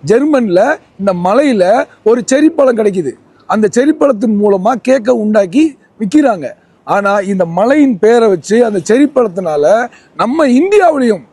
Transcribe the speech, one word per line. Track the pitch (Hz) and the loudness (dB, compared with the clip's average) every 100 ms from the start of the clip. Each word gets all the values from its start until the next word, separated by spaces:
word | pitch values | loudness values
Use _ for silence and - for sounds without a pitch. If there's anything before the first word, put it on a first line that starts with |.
| 139 | 0
ஜெர்மன்ல | 220 294 285 226 175 240 330 _ _ | 0 2 0 0 0 0 -4 _ _
இந்த | 196 180 | -4 -2
மலையில | 175 220 294 226 180 233 285 _ | -2 0 0 0 2 0 -2 _
ஒரு | 220 240 - | 0 0 0
செரி | 262 311 | 2 2
பழம் | 311 269 233 | 2 0 0
கிடைக்குது. | 214 190 147 - _ _ _ | -2 -2 -6 -10 _ _ _
அந்த | 208 214 233 | -2 0 0
செரி | 277 | 0
பழத்தின் | 311 285 220 220 208 | 0 0 0 -2 0
மூலமா | 208 196 190 247 - | 0 0 -2 -4 0
கேக்கை | 262 214 | -2 0
உண்டாக்கி | 247 214 214 196 202 320 269 _ _ | -2 0 0 0 0 0 -2 _ _
விக்கிறாங்க. | 214 294 285 196 127 - _ _ | -2 0 0 -2 -8 -14 _ _
ஆனா, | - 180 202 202 | -4 -2 0 -2
இந்த | 190 196 | -2 -2
மலையின் | 170 170 220 302 277 202 | -2 0 0 2 2 2
பேரை | 214 240 226 | 2 2 2
வச்சு | 185 - 214 | -2 -2 0
அந்த | 233 208 | 0 -2
செரி | 156 233 285 | -2 0 0
பழத்தினால | 269 226 175 180 151 147 214 240 - _ - | 0 -2 -4 -4 -2 0 0 -2 -10 _ -6
நம்ம | 208 302 294 | -4 0 2
இந்தியாவிலையும் | 247 370 415 359 302 247 202 - | 2 2 2 2 2 0 -2 -6